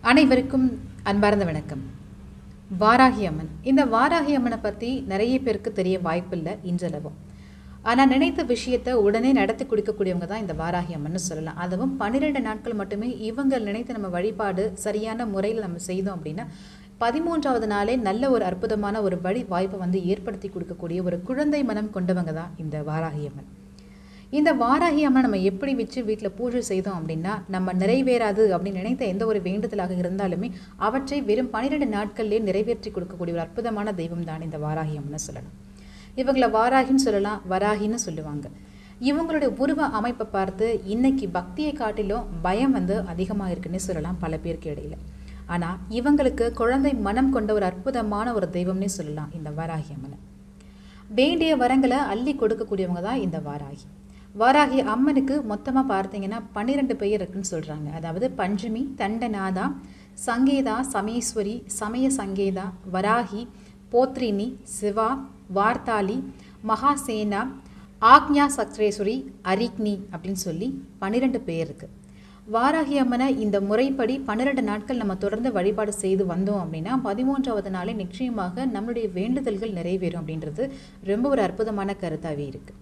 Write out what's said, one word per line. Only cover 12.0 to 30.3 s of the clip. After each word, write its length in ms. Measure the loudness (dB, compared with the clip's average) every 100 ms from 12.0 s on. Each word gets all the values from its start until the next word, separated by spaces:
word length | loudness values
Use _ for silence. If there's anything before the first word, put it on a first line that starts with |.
| 0 0 0 0
நாட்கள் 320 | -2 -6 -6
மட்டுமே 460 | -6 -4 -4 -6 -6
இவங்க 400 | -6 -2 0 0
நினைத்து 340 | -2 -4 -6
நம்ம 160 | -6 -4
வழிபாடு 640 | -2 -2 -2 -2 0 -2
சரியான 520 | -4 -4 -2 -4 -4 -4
முறையில் 340 | -2 -2 -2
நம்ம 180 | -4 -8
செய்தோம் 420 | -4 -4 -2 -4
அப்படின்னா, 260 | -8 -8 -10 -14 -18 -20 -20 -2
பதிமூன்றாவது 680 | 0 2 0 2 2 2 2
நாளே 300 | 0 2 2
நல்ல 340 | 2 2 4
ஒரு 140 | 4
அற்புதமான 580 | 2 -2 -2 0 0 0
ஒரு 180 | 0 0
வழி 240 | 0 -2
வாய்ப்பை 340 | 0 0 0 -2
வந்து 280 | 0 0 2
ஏற்படுத்தி 420 | -2 -2 -8 -8
கொடுக்கக்கூடிய 540 | -8 -8 -8 -4 -2
ஒரு 200 | -2 -2
குழந்தை 420 | -2 0 2 2
மனம் 280 | 0 -2 -4
கொண்டவங்க 380 | -2 0 0 0
தான் 180 | -4 -8 -8
இந்த 260 | -6 -6
வாராகி 460 | -4 -2 -2 -4 -6
அம்மன். 340 | -10 -16 -20 -20 -20 -20 -20 -20 -20 -4
இந்த 240 | 2 4
வாராகி 480 | 4 4 4 4 4
அம்மனை 180 | 6 6
நம்ம 160 | 4 4
எப்படி 380 | 2 0 -2
வச்சு 300 | -2 -2 -4
வீட்ல 240 | -4 -2 -4
பூஜை 320 | -4 -2 -2
செய்தோம் 460 | 0 -2 -2 -4 -4
அப்படின்னா, 360 | -4 -2 -4 -4
நம்ம 240 | -2 0
நிறைவேறாது 760 | 2 4 4 4 4 2 4 4
அப்படின்னு 240 | 4 0
நினைத்த 340 | -4 -4 -2 -2
எந்த 200 | 0 0
ஒரு 160 | 0
வேண்டுதலாக 520 | 0 -2 -2 -2 -2
இருந்தாலுமே, 560 | -2 -2 0 -2